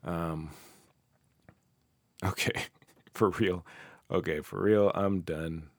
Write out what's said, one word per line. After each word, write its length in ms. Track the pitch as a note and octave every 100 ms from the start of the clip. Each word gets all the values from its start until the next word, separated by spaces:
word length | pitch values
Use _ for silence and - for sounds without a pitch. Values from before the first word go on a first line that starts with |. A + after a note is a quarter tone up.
Um, 460 | - E2+ E2+ D#2 D#2 - - - _ _ _ _ _ _ - _ _ _ _ _ _ _
okay, 400 | F#2+ - - - - _
<laughs> 280 | _ _ _
for 180 | - G#2+
real. 340 | F2+ G#2 F2+ - - - - _
Okay, 300 | F2 D#2 D#2
for 220 | - G2
real, 280 | G2 G#2+ G2+
I'm 260 | - G2 F#2+
done. 480 | E2+ D#2 D#2+ D#2+ D#2